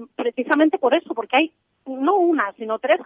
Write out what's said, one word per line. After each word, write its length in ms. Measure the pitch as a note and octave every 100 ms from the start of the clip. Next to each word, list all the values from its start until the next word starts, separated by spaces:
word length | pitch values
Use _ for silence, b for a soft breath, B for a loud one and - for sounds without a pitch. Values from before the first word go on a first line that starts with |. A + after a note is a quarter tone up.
| A#3 -
precisamente 640 | A#3+ - B3 C4 D#4 -
por 160 | A#3+
eso, 200 | D#4+ -
porque 220 | A#3 G#3+ C4
hay 160 | D#4+ _ _ _ C4+
no 300 | C4 D4 G4+
una, 360 | F4 D4 G3+
sino 240 | - A3 A3
tres 220 | C4 F4+